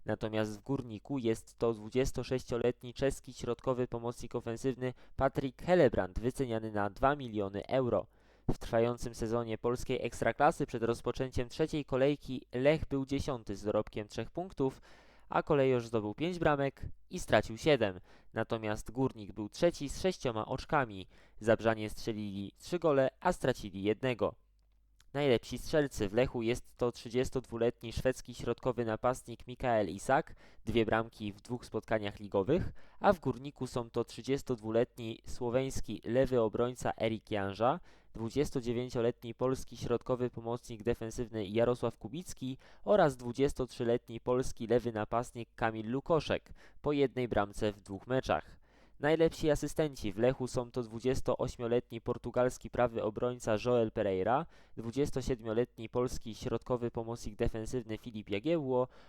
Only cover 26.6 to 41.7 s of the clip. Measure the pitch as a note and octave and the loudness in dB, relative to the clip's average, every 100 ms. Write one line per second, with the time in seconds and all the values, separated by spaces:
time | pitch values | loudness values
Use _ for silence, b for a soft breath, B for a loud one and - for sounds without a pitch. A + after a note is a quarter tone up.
26.6 | - - B2 - - A#2 C3 C3+ - A#2 | -4 -2 -2 -2 -2 0 0 0 -4 0
27.6 | A2+ - A#2 - C3 B2+ - A#2+ - A#2 | 0 0 -6 -2 0 -2 -4 -8 -4 -2
28.6 | - A#2+ A#2 A2 B2 B2+ - A#2 - B2 | -2 0 0 0 0 0 -6 -14 -12 -4
29.6 | C3 A2+ G2+ G2 - C3+ - - b b | 2 2 2 0 2 2 2 -8 b b
30.6 | - A2+ A2 A2+ A2+ - G#2 G2+ - A#2+ | 0 2 4 2 0 -6 -8 -8 -8 -10
31.6 | - A2+ - A2+ G2+ G#2 G#2 G2+ F#2 E3 | -6 -6 -2 -2 -2 -8 -2 0 2 2
32.6 | - - b b G3 G3+ - A#2 C#3 - | 0 -6 b b 2 2 0 -4 -6 -8
33.6 | B2+ C3 A#2 A#2+ A#2 - A#2 C3+ - B2 | -6 -4 -4 -4 -4 -4 -2 -2 -2 -4
34.6 | A2 A2 B2 - A2+ A2+ - - A#2+ A#2+ | 0 2 2 -2 -10 -10 -8 -6 -2 0
35.6 | C3+ - - G#2+ - A#2+ C3 B2+ A2 A2 | 0 -2 -4 -4 0 2 4 4 2 2
36.6 | A#2+ B2 A#2+ - A2+ A2 - G#2+ G2 G2 | 0 0 -4 0 0 -2 -4 -2 -2 2
37.6 | A2+ E3 - b b - A2+ B2+ D3 C#3+ | 2 2 -4 b b -8 -4 0 0 0
38.6 | A#2 A#2 B2 B2 A#2 - A#2+ A2+ B2+ C3 | -2 -2 -2 0 0 0 -6 -2 0 0
39.6 | - A#2+ - A#2+ - B2+ B2 - A#2 A#2+ | -4 -8 -2 -2 0 -2 -2 -4 -6 -6
40.6 | - A#2 G#2 A#2 A2+ A2+ A#2+ A2 F#2+ G#2 | -8 -6 -2 -2 -2 -6 -6 -4 -2 2
41.6 | A#2+ | 4